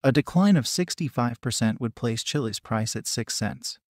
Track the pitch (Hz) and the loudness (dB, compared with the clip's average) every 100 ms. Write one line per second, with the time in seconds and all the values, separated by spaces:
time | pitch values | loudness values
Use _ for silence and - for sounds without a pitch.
0 | 139 131 - 175 202 175 117 - 180 - | 4 2 2 4 6 4 2 -2 -4 -2
1 | 147 - 120 117 127 - 110 110 120 - | -4 0 -2 -2 -6 0 0 0 -4 -2
2 | 120 117 - 151 113 - - 113 113 110 | -2 -2 -4 -2 -2 -6 -4 -2 -2 -4
3 | - - 113 - 107 - - - | -6 -6 -4 -4 -4 -6 -12 -12